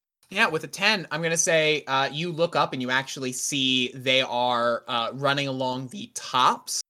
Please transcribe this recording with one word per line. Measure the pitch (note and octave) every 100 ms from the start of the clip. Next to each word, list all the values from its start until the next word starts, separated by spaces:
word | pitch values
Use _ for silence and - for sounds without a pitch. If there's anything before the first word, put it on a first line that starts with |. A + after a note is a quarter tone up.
| _ _ -
Yeah, | F#3+ A3+
with | D#3
a | D3+
ten, | - G3+ G#3+ D#3
I'm | D3+
gonna | E3 E3
say, | - D#3+ D#3 D3+ -
uh, | C3+ C#3
you | D3 F3
look | D#3 E3+ D#3+
up | D#3+
and | C3+
you | B2
actually | C3 C3+ D3 C3
see | B2+ - C#3+ C3 C3 B2
they | C3+ B2+ C3
are, | B2+ A#2+ B2 A#2+ A#2+ A#2 -
uh, | A#2+ A2+
running | B2 C#3 C#3+ C#3
along | C3 C3 B2+ B2+
the | G#2 -
tops | - - B2+ C#3+ A#3+ - - -